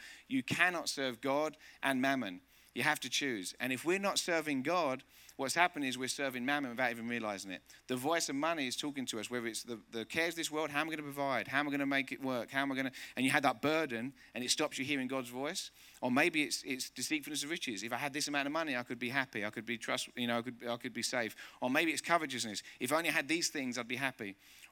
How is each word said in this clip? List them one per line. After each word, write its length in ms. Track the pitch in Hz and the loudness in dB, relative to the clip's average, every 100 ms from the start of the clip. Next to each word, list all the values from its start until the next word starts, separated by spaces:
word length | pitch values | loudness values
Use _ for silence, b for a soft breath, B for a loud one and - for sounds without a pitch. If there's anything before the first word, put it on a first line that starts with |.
| B B B | B B B
"You 140 | 131 | 0
cannot 480 | - - 180 170 127 | 2 4 4 4 0
serve 320 | - 131 117 | 0 0 0
God 360 | 139 143 156 147 B B | 0 2 0 -4 B B
and 180 | 135 131 | 2 4
Mammon." 400 | 135 135 104 90 - B B | 4 2 0 -6 -14 B B
You 100 | 120 | 0
have 180 | 143 151 | 2 2
to 80 | 127 | 0
choose. 440 | - 143 113 90 - | -2 0 -2 -4 -4
And 140 | 127 | -2
if 100 | 123 | 0
we're 160 | 151 190 | 2 2
not 180 | 196 139 | 2 0
serving 440 | - 165 151 135 | 2 2 2 0
God, 420 | 135 180 151 131 - B B B | 2 2 2 0 -6 B B B
what's 200 | 135 165 | 0 4
happening 340 | 175 151 135 | 4 4 -2
is 80 | 123 | 0
we're 100 | 127 | -2
serving 380 | - 139 127 123 | -2 -2 -2 0
Mammon 240 | 147 131 | 0 0
without 200 | 117 127 | 0 2
even 160 | 117 117 | 0 -2
realizing 420 | 120 110 98 95 | -2 -2 -4 -6
it. 100 | 90 - B B | -10 -12 B B
The 100 | 127 | -2
voice 320 | 135 165 160 | 2 2 2
of 60 | 139 | 0
money 300 | 156 165 127 | 0 0 -2
is 120 | - | -2
talking 280 | 147 139 123 | -4 -4 -4
to 120 | 113 | -4
us, 100 | 104 | -4
whether 160 | 123 117 | -2 -2
it's 180 | 107 | -4
the, 140 | 120 113 - | -6 -10 -8
the 140 | 113 107 | -6 -4
cares 240 | 160 170 | 0 0
of 60 | 165 | 0
this 120 | 147 | -2
world, 200 | 151 151 | -2 0
"How 100 | 147 | 0
am 80 | 160 | -2
I 40 | |
gonna 120 | 156 | -2
provide? 460 | 143 143 139 123 101 | -6 -2 0 0 0
How 100 | 131 | 0
am 80 | 147 | 2
I 40 | |
gonna 140 | 143 139 | 2 2
make 280 | 139 131 | 2 0
it 80 | 120 | -2
work? 280 | 131 123 107 | -2 -2 -2
How 120 | 135 | 0
am 100 | 139 | 0
I 40 | 135 | 0
gonna," 160 | 131 - B B | -4 -6 B B
and 80 | 135 | 4
you 60 | |
had 120 | 147 | 6
that 180 | 139 113 | 4 4
burden 520 | 143 156 156 117 127 - B | 4 2 2 -2 -4 -8 B
and 80 | 117 | -4
it 100 | 123 | 0
stops 280 | - 151 131 | 2 0 0
you 60 | 131 | -2
hearing 240 | 143 127 | 0 0
God's 180 | 131 120 | -2 -4
voice. 420 | 123 143 190 - - B B | -4 -4 -4 -8 -12 B B
Or 100 | 123 | 2
maybe 340 | 123 170 160 | 4 6 4
it's, 200 | 139 - | 2 0
it's 260 | - 131 - | -2 -4 -6
deceitfulness 520 | - 123 156 139 143 | -6 -2 -2 -2 -4
of 60 | 143 | -4
riches. 340 | 175 - 98 | -4 -4 -4
"If 80 | 113 | -4
I 60 | 120 | -2
had 160 | 143 | -2
this 160 | 143 147 | -2 0
amount 160 | 143 139 | 0 0
of 80 | |
money, 240 | 156 160 123 | 0 0 -2
I 60 | |
could 160 | 120 120 | -2 -4
be 100 | 123 | -2
happy. 340 | 139 127 113 104 | 0 -2 -2 -4
I 40 | |
could 160 | 117 113 | -4 -4
be 120 | 117 | -4
trust-, 300 | - 127 - - | -2 -2 -2 -2
you 120 | 120 | 0
know, 100 | 117 | 0
I 40 | |
could, 140 | 120 117 120 | 0 -6 -4
I 120 | 117 | -4
could 160 | 127 | -4
be 100 | 117 | -4
safe." 320 | 110 127 110 - B B | -2 0 -2 -4 B B
Or 100 | 127 | 0
maybe 220 | 147 165 | 4 2
it's 100 | 143 | 2
covetousness. 640 | - 170 156 127 110 101 - B | 4 2 2 -2 -4 -6 -8 B
"If 140 | 123 | 0
only 160 | 156 165 | 2 2
I 20 | |
had 160 | 156 143 | 2 2
these 220 | 170 151 | 2 0
things, 280 | 151 131 120 | 0 -2 -2
I'd 120 | 117 | -4
be 80 | 127 | -2
happy." 400 | 135 - 104 95 B B B | -4 -4 -8 -8 B B B